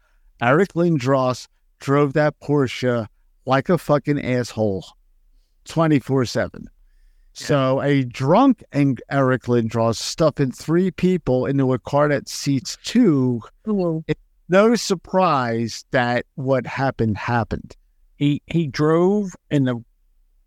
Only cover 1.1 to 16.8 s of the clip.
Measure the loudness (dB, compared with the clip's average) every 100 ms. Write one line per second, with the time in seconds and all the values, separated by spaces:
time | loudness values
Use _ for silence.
1.1 | 0 0 -4 -10 _ _ _ 0 2 2
2.1 | 2 0 -2 -2 0 0 -2 -2 -2 -4
3.1 | _ _ _ -2 0 0 0 0 0 0
4.1 | -4 -2 -2 -4 -2 -2 -2 -8 -20 _
5.1 | _ _ _ _ _ -6 0 2 2 0
6.1 | -2 -2 -2 -4 -8 -20 _ _ _ _
7.1 | _ _ -10 -2 0 0 0 0 0 -2
8.1 | -2 2 4 4 2 -2 0 0 0 -4
9.1 | 0 2 0 0 0 0 0 0 -2 -6
10.1 | 0 0 0 -4 -4 -2 0 0 0 0
11.1 | 0 0 0 0 0 0 -2 -2 0 0
12.1 | -2 -6 -6 -2 -2 -4 -12 -2 2 4
13.1 | 4 0 -2 -8 _ -6 -2 -2 -4 -6
14.1 | -8 _ _ 0 4 4 2 0 -6 -2
15.1 | 0 2 2 0 -2 -4 -8 -4 0 0
16.1 | -2 -4 -6 -2 0 -2 -4